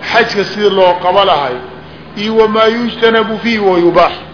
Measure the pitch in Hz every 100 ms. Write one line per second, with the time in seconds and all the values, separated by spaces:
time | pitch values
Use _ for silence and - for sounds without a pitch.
0 | - 226 226 202 190 208 208 190 185 175
1 | 180 196 196 156 135 123 127 - - -
2 | - - 208 220 220 214 220 233 240 -
3 | 226 226 214 214 226 226 202 180 175 165
4 | 165 - -